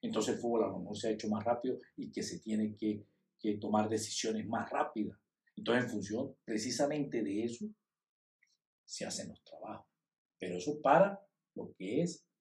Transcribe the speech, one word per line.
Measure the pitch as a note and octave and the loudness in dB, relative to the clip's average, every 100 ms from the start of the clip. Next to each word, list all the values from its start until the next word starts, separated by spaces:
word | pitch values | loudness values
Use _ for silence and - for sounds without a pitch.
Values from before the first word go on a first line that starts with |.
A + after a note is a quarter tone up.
Entonces | A#2 A2 G#2 | -2 0 0
el | A2 | 0
fútbol | A#2 A#2 | 2 2
a | G2 | 2
lo | F#2 | 0
mejor | F2+ G#2 | -6 -4
se | A2+ | -2
ha | |
hecho | G#2+ G#2+ | -2 0
más | G#2 | 0
rápido | A#2 A#2+ B2+ - - - | 2 0 0 -4 -6 -12
y | A#2 | -8
que | - | -6
se | A2 - | -6 -8
tiene | - G#2+ G#2+ G#2+ | -4 0 0 0
que, | G#2+ G#2 - _ _ _ | -2 -2 -6 _ _ _
que | A2 G#2 | -2 -2
tomar | G#2+ G#2+ G#2+ | 2 2 2
decisiones | A2 - - A2+ A2 G#2 | 0 -2 -4 -2 -2 -2
más | A2+ A2+ | -4 -2
rápidas. | - - - F#2+ - _ _ _ | -2 -2 -2 -4 -6 _ _ _
Entonces | - A2 A#2+ | -10 2 2
en | B2 | 2
función | G#2+ G2 G#2+ C#3 - | -2 -4 -4 -4 -8
precisamente | - A2 B2+ - C#3+ D3+ C3+ A#2+ | -4 -2 -2 0 2 2 -2 -2
de | G#2 G2 | -2 -2
eso | A#2 A#2 G#3 - _ _ _ _ _ _ _ _ _ _ _ | -2 -4 -10 -10 _ _ _ _ _ _ _ _ _ _ _
se | - | -8
hacen | - - - | -8 -8 -10
los | - | -14
trabajos. | - - - - - _ _ _ _ _ | -20 -14 -12 -12 -16 _ _ _ _ _
Pero | - - | -6 -4
eso | - D3 | -4 4
para | C3+ D#3 G3+ - - _ _ - | 8 10 10 4 -12 _ _ -12
lo | - | -12
que | - F#2 B2 | -8 -2 0
es | F3 - _ _ | 0 -2 _ _